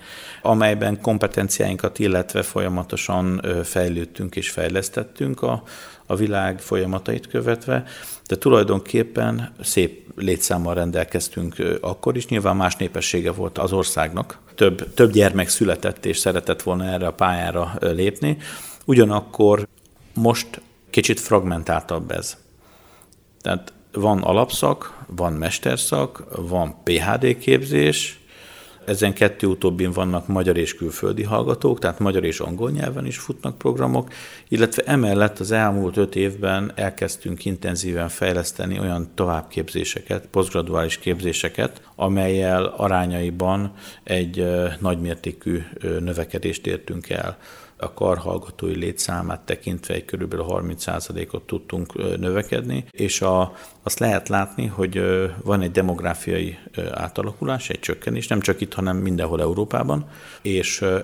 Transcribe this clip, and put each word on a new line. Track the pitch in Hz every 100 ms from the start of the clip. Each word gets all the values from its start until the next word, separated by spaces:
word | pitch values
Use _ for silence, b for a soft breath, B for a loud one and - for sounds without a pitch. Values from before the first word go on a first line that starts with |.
| B B B B
amelyben | - 110 107 104 107 104
kompetenciáinkat | 120 107 104 - 98 - 104 92 104 -
illetve | 104 90 90 98
folyamatosan, | 95 98 92 90 90 98 - 92 92 92
ö, | 92 87
fejlődtünk | 85 92 87 85 85 - 95 95
és | -
fejlesztettünk | - 85 92 95 117 107 - 139 127
a, | 123 120 - B B B -
a | 95
világ | 107 101 95 92
folyamatait | - 95 92 92 - 113 -
követve, | 123 117 117 - 131 127 B B B -
de | 95
tulajdonképpen | 143 117 101 98 - 117 113 113 117 117 117 -
szép | 101 - 85 - - -
létszámmal | 95 87 - 90 85
rendelkeztünk, | 87 85 87 87 90 - - 87 -
ö, | 85 -
akkor | - 92 - 123
is. | 120
Nyilván | 110 98 95
más | 90 -
népessége | 90 85 - 90 87
volt | 90 90 -
az | 92
országnak. | 95 - - 78 87 - - -
Több, | - 101 90 -
több | - 117
gyermek | 104 101 95 87
született | - 98 82 95 92 92
és | 82
szeretett | 95 90 90 90
volna | - 90
erre | 92 92 90
a |
pályára, | - 95 87 87 87 85 -
ö, | 87
lépni. | 85 95 - 147 147 B B B B
Ugyanakkor | - 127 107 104 - - 104 104 104 _ _ _ -
most | - 117 120 - - - _ -
kicsit | - 104 107
fragmentáltabb | - 104 92 85 80 82 - 85 82
ez. | 50 - - _ _ B B B B B _ _ _
Tehát | 90 92 - - -
van | 104 104 98
alapszak, | - 98 127 - - - - - -
van | 87 87
mesterszak, | 80 82 - 131 127 - 139 139 - - - 87
van | 90 80 -
P | -
H | 85 85 120
D | 127 120
képzés, | - 131 139 143 151 147 - - - B B B B B
ezen | - 101 104
kettő | 95 104 - 98
utóbbin | 92 92 87 92
vannak | 90 92 87 92
magyar | 95 90 85
és | 82
külföldi | - 85 - 98 107
hallgatók, | 104 110 120 120 139 117
tehát | 87 -
magyar | 101 92
és | 87 -
angol | 78 90 120
nyelven | 147 - 131 131
is | -
futnak | - 135 131 127
programok, | - 60 65 127 127 B B B B
illetve | 113 113 -
emellett | - 143 110 101 104 -
az | 95
elmúlt | 110 107 101 92 92
öt | 95 -
évben | 98 98 95 95 104
elkezdtünk | - 98 - 95 - 95 87
intenzíven | 101 92 90 87 90 85 85
fejleszteni | - 92 87 85 - 92 95
olyan | 95 87 82
továbbképzéseket, | - 90 80 - - 80 87 85 - - 92 -
posztgraduális | 98 92 90 82 87 82 -
képzéseket, | 92 90 90 80 82 - - - B
amellyel | - 95 98 95 95 92 92
arányaiban | 95 - 101 92 90 87 87 87 90 98 101 101 B B
egy, | - 90 87 90
ö, | 90 87 87 78
nagymértékű, | 92 85 85 85 82 80 - 85 78
ö, | - 90 85
növekedést | 87 82 80 95 90 - -
értünk | 92 - 85 -
el. | 90 - - B B B -
A | -
karhallgatói | - 98 87 87 90 92 - 87
létszámát | 85 90 90 - 87 87 82
tekintve | - - - 85 -
egy | 87
körülbelül | - 92 87 87
harminc | 82 92 85 85
százalékot | - 85 - 85 85 87
tudtunk, | - 92 - 90 87
ö, | - 95 90
növekedni, | 92 95 104 117 120 131 -
és | - 98 -
a, | 95 92 92 B B B
azt | - -
lehet | 117 98 -
látni, | 98 98 - 117
hogy, | 98 92 95
ö, | 92 92 95 90
van | - 101
egy | 90
demográfiai, | 92 92 87 87 85 - 87 87 85 -
ö, | - 85
átalakulás, | - 87 - 98 - 139 131 -
egy | -
csökkenés, | - - - 113 -
nem | 104
csak | 95 92
itt, | 101
hanem | - 95 92
mindenhol | 95 87 80 82
Európában, | 80 92 107 120 127 76 - B B B
és, | 101 95 85 -
ö, | 98 92